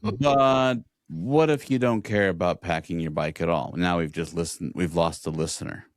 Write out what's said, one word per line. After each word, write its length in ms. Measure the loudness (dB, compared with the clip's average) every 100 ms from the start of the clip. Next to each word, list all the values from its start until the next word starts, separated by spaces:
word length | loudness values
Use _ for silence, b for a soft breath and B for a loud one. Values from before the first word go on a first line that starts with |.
But 760 | -4 0 2 4 6 4 4 0 -4 _ _
what 420 | -8 0 4 4
if 200 | 2 0
you 80 | 0
don't 240 | 2 0
care 260 | 0 2 2
about 320 | 2 0 -2
packing 400 | -2 -4 -2 -4
your 120 | -4
bike 280 | -2 -4 -2
at 80 | 0
all? 260 | 0 -2 -2
Now 220 | 0 0
we've 140 | -2
just 220 | -4 -6
listened, 380 | -4 -6 -4 -8
we've 200 | -4 -2
lost 320 | 2 0 0 -8
a 40 |
listener. 560 | -4 -4 -4 -8 -12 -16